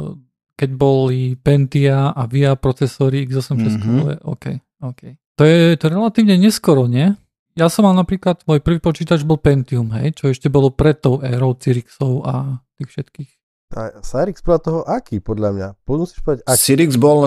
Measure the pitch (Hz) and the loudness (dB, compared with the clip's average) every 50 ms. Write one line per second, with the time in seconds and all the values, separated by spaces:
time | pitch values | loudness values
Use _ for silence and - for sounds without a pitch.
0 | 147 151 - 139 127 _ _ _ _ _ _ - 143 135 135 127 139 139 135 135 | -10 -12 -12 -16 _ _ _ _ _ _ _ -6 -6 -6 -2 0 2 2 2 2
1 | 131 131 127 127 127 127 127 - - 147 143 143 139 131 - 143 139 139 135 135 | 2 0 0 -2 -2 -4 -6 -4 0 2 2 2 2 0 0 0 2 2 2 2
2 | 139 143 147 143 123 113 123 139 143 139 135 131 - 135 127 - 147 123 - - | 0 -2 -2 -4 -6 -4 0 0 2 2 0 0 0 -2 -2 0 -2 -4 -2 -2
3 | 139 135 131 139 139 123 131 135 127 - 139 120 113 110 107 107 98 110 117 135 | -2 0 0 -2 -4 -4 -4 -6 -4 -4 -2 -2 0 0 -2 -2 -2 0 0 0
4 | 156 147 147 160 - - - - - 139 135 131 _ _ _ - - 127 123 _ | 0 -2 -4 -8 -8 -10 -10 -10 -8 -10 -10 -10 _ _ _ -14 -14 -14 -14 _
5 | - - 131 _ _ _ _ - 147 156 165 170 165 170 170 151 - 156 160 196 | -20 -20 -20 _ _ _ _ 2 4 4 6 6 4 4 2 2 0 -2 0 0
6 | 226 226 220 - 220 202 190 180 190 220 214 - - - 156 135 123 120 120 127 | -2 0 2 2 2 4 4 4 4 4 2 2 2 2 2 4 4 2 0 2
7 | 147 190 202 - _ _ _ _ _ _ - 165 165 170 - - 214 196 185 185 | 2 0 0 -2 _ _ _ _ _ _ -4 0 0 0 2 2 2 4 4 2
8 | 180 - 190 185 - 190 170 - - - 156 147 - - 170 165 - 175 156 - | 0 0 -4 -4 -2 -2 -2 -2 -2 0 0 0 2 0 -2 0 0 -2 -2 -2
9 | 170 156 170 160 147 156 160 147 - 151 143 139 123 - 135 123 117 110 110 113 | -2 -2 -2 0 0 0 -2 0 2 2 2 2 0 -2 -4 -4 -4 -4 -4 -4
10 | 131 143 156 - - 139 131 - - 147 131 143 135 135 127 - - 156 143 - | -4 -4 -4 -2 -2 -2 -2 0 -2 0 2 2 2 2 0 2 2 2 2 2
11 | - 135 123 139 143 131 123 123 131 131 123 - - 139 123 120 117 _ _ - | 0 0 0 0 -2 -4 -2 -2 0 -2 -2 -2 -2 -2 -2 -2 -2 _ _ -6
12 | 143 131 123 139 - 131 127 127 135 135 131 127 _ _ _ - 139 - - - | -4 -2 -2 -2 -4 -4 -6 -6 -6 -6 -8 -10 _ _ _ -14 -14 -12 -10 -12
13 | 139 _ _ - 143 - _ _ _ _ _ _ _ - - - 110 107 - 107 | -14 _ _ -18 -18 -18 _ _ _ _ _ _ _ -14 -12 -10 -10 -10 -12 -10
14 | - - - 160 - 214 180 - - - 175 160 - 165 160 165 - - 180 254 | -12 -6 -4 -4 -4 -4 -4 -6 -2 0 0 0 0 -2 -4 -4 -4 -4 -6 -6
15 | - - 120 101 - - 110 104 107 104 98 98 95 98 101 _ _ - 131 156 | -6 -6 -10 -8 -6 -6 -6 -4 -2 -4 -4 -4 -8 -10 -12 _ _ -6 -4 -4
16 | 170 170 - - - - 147 131 - - 131 120 - - 135 139 170 156 131 120 | -4 -6 -8 -8 -4 -4 -4 -4 -2 -2 0 0 2 2 2 2 2 2 2 2
17 | 123 147 147 147 143 | 4 4 4 4 2